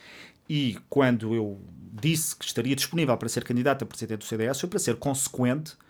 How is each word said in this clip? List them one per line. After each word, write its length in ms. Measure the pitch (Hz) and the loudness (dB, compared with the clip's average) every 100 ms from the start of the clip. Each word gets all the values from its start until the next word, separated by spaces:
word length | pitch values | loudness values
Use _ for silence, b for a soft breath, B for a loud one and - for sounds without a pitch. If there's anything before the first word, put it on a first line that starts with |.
| B B B B - | B B B B -4
E 300 | 147 131 95 - | 0 0 -2 0
quando 460 | 139 131 117 110 113 | 4 6 4 2 0
eu 260 | 107 98 - 85 - | 0 -4 -14 -18 -16
disse 440 | 110 147 160 - - | -2 2 2 0 -4
que 100 | - | -4
estaria 300 | - 117 135 | -2 0 0
disponível 400 | - 165 143 117 | 0 0 2 2
para 140 | 113 | 0
ser 140 | - | -4
candidato 400 | - 120 135 135 | 0 2 2 2
a 20 | 110 | -2
presidente 360 | - 107 110 | -8 -6 -6
do 40 | - | -4
C 100 | 110 | -2
D 100 | 113 | 0
S, 140 | 139 | 0
foi 100 | 180 | -2
para 100 | 208 | 0
ser 160 | - 120 | 0 0
consequente 800 | 143 135 - - 123 139 156 - b | 0 0 -2 2 2 2 -4 -14 b